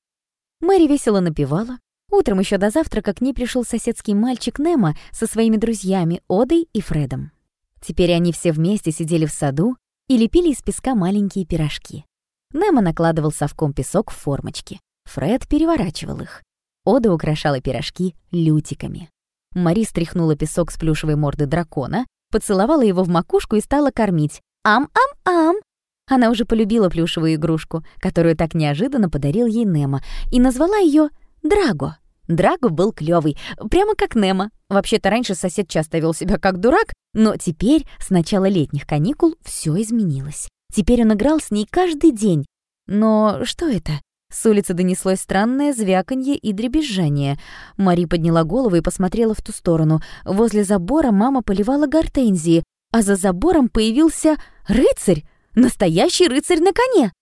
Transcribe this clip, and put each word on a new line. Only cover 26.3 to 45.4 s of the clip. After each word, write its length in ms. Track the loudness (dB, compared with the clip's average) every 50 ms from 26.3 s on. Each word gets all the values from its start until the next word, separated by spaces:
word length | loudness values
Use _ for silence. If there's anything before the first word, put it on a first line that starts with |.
| 2 0 0
полюбила 440 | 0 2 0 2 2 2 2 2 2
плюшевую 460 | 2 0 -2 -2 -2 -2 0 0 0
игрушку, 480 | 0 0 -2 -2 -2 -4 -8 -10 -10 -10 -12 _ -6
которую 380 | -6 -2 0 2 2 2 2
так 160 | 0 -2 -2 0
неожиданно 560 | -2 0 0 0 0 -2 -2 0 0 0 0
подарил 380 | -2 -2 -2 0 0 0 0
ей 180 | 0 0 0 0
Немо, 360 | 0 0 0 0 0 -2 -4 -6 -8 -8 -6 -4 0
и 80 | 2 4
назвала 380 | 4 4 2 2 0 0 2
ее 320 | 2 2 4 4 4 2 2 -2 -14 -20 _ _ _ -2
«Драго». 540 | 0 2 2 2 0 0 -2 -4 -8 -8 _ _ _ _ _ _ -2
Драго 400 | 0 2 2 2 2 2 0 0
был 240 | 2 2 0 0 -2
клевый, 440 | -4 -2 0 0 2 2 0 -4 -4 -12 -16 -14 -12 -8 0
прямо 260 | 0 2 2 2 0
как 200 | -2 -2 -2 0
Немо. 340 | 0 0 2 0 -2 -4 -6 _ _ _ _
Вообще-то 400 | -2 -2 0 0 -2 0 0 0
раньше 260 | 0 0 -2 -4 -4
сосед 320 | -4 -4 -4 -4 -4 -6
часто 320 | -2 -2 -4 -2 -2 -4 -2
вел 140 | 0 -2 -2
себя 240 | -2 -2 -2 -2
как 240 | 0 0 -2 0 2
дурак, 320 | 2 4 4 4 2 0 -6 _ _ _ 0
но 220 | 2 2 2 2
теперь, 500 | -2 -4 -6 -4 -2 2 2 2 2 0 -4 -14 -14
с 100 | -4 0
начала 380 | 2 2 2 2 0 2 2
летних 400 | 2 2 0 0 -2 -4 -8 -6
каникул, 480 | -4 -2 0 0 -2 0 0 0 0 0 _ _
все 320 | -12 -12 -6 -4 -2 -2 -2
изменилось. 640 | -2 -2 -2 -2 0 -2 -2 -4 -8 -10 -12 -12 -14 -14 _ _ _ _ -4
Теперь 280 | -2 2 2 4 4 4
он 100 | 4 2
играл 260 | 2 2 2 2 0
с 120 | -2 -4
ней 140 | -6 -6 -6 -2
каждый 420 | 0 0 0 0 0 4 4 4
день. 340 | 4 4 0 2 2 0 -2 _ _ _ _ _ _ _ _
Но 600 | -4 0 2 2 4 4 4 2 2 0 -2 -6
что 200 | -8 -6 -4 -2
это? 280 | -2 -2 -2 -2 -4 -6 -6 -8 _ _ _ _ _
С 160 | -14 0 2
улицы 280 | 2 2 2 0 -2 -2
донеслось 480 | -2 0 0 -2 -2 -2 -2 -2 -2
странное 500 | -4 -2 -2 0